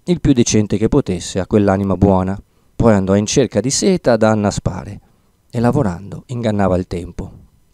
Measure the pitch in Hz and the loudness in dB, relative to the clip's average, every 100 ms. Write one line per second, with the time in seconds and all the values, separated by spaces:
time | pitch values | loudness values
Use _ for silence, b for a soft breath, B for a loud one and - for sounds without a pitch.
0 | - 175 151 127 113 110 104 98 117 143 | -4 -2 2 2 2 2 0 -2 0 0
1 | - 87 - 98 90 107 98 95 98 90 | 0 -6 -6 -6 0 2 2 2 0 0
2 | 98 92 92 104 - _ _ - 117 101 | 2 2 0 -6 -12 _ _ 0 4 4
3 | 95 101 107 143 117 107 120 - 208 180 | 4 0 2 0 0 0 -2 0 0 0
4 | - 110 110 107 101 - 87 90 85 101 | 2 2 2 2 0 -2 -6 -8 -12 -16
5 | _ _ _ _ _ 120 120 123 107 85 | _ _ _ _ _ -2 0 0 -2 -4
6 | 98 - - 123 113 104 95 90 90 90 | -10 -16 -10 -6 -2 0 0 0 -2 -8
7 | 87 - - - - _ _ | -10 -12 -14 -16 -20 _ _